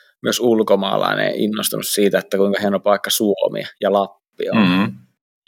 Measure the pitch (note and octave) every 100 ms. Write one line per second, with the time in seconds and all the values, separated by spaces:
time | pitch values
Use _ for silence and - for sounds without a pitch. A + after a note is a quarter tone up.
0 | _ _ A#2 G#2+ A#2+ A2 G#2 G2 G2 G#2
1 | F#2+ G2+ G2+ - G#2 G#2+ G#2 G#2+ - -
2 | G2+ F#2+ - G2 G2 G2 G2+ G2 G#2 G2+
3 | - - G#2+ G2 - G#2 G2+ - G2+ G2+
4 | F#2+ - _ _ F#2+ A2+ F#2+ F2+ A2 -
5 | - _ _ _